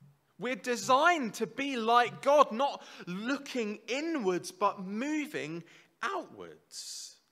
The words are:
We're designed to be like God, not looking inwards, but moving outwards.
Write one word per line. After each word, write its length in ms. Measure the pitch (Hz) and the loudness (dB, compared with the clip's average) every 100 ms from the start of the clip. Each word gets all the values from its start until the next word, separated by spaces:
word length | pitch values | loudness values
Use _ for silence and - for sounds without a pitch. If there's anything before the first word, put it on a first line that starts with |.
| - _ _ - | -20 _ _ -8
We're 160 | 233 | -6
designed 800 | 240 247 240 208 262 330 339 226 | -4 -4 -4 2 4 6 4 0
to 120 | - 220 | -4 -6
be 300 | - 277 277 | -4 -4 -2
like 460 | 233 240 226 180 | 4 4 4 0
God, 300 | 247 294 254 | 4 6 6
not 320 | 214 277 196 - - 180 | 4 -2 -2 -12 -16 -8
looking 720 | 180 233 277 277 254 214 208 - | -6 -2 -2 -2 -4 -2 -4 -4
inwards, 640 | 254 330 311 190 180 175 | -4 -2 0 0 0 -4
but 340 | - 202 202 185 | 0 0 0 -6
moving 800 | 208 285 311 262 151 143 165 165 - _ - | -6 -2 -2 -4 -6 -6 -8 -12 -20 _ -10
outwards. 1160 | 226 - 160 107 85 78 _ - - - - - _ | -6 -6 -8 -14 -16 -18 _ -16 -14 -14 -14 -18 _